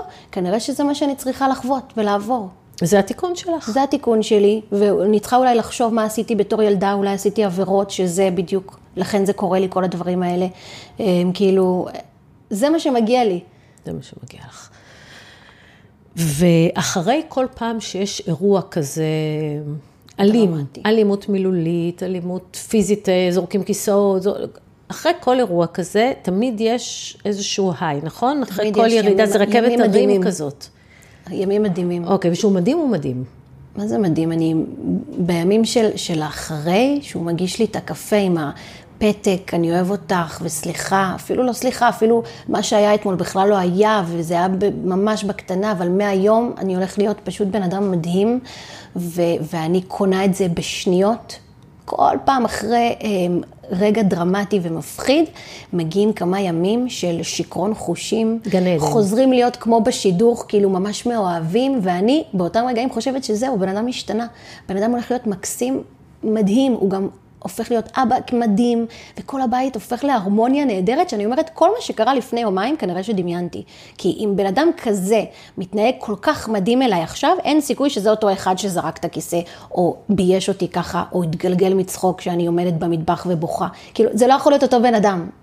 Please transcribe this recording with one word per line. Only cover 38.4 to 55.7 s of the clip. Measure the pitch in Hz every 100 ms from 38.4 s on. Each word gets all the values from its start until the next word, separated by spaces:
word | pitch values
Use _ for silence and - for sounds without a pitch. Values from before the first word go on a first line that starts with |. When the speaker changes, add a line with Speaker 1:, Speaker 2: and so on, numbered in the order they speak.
| 147 - - - - - 214 202 - 180 -
Speaker 1:
"אני | 170 165
אוהב | 170 180
אותך", | 202 160 185 160 -
וסליחה, | 175 - 175 156 - 196 190
אפילו | 165 - -
לא | 254
סליחה, | 233 254 240 226
אפילו | - 220 233 226 - -
מה | -
שהיה | 208 220 208
אתמול | 208 208
בכלל | 180 175 202 196
לא | 202
היה, | 180 180 214 214 170
וזה | 170 165
היה | 175 185
ב-, | 190 202 - 180
ממש | 185 208 208
בקטנה, | 208 - - 185 214
אבל | 190 175
מהיום | 185 208 196 196 220 240 -
אני | 190 185
הולך | 185 208
להיות | 208 202
פשוט | - 180 202
בן | 208
אדם | 180 190 202
מדהים, | 175 165 180 208 247 247 - - - - -
ו-, | 175 170 170 170 156
ואני | 170 160 180
קונה | 180 - 196 190
את | 196
זה | 180 185
בשניות. | 165 - - - 180 196 226 - - - - - - -
כל | - - -
פעם | - 269
אחרי, | 226 - 214 233 233 -
אמ, | 214 196 175 175 - - -
רגע | 180 214 214
דרמטי | 202 175 170 190 202 208
ומפחיד, | 175 160 165 - - 285 320 - - - -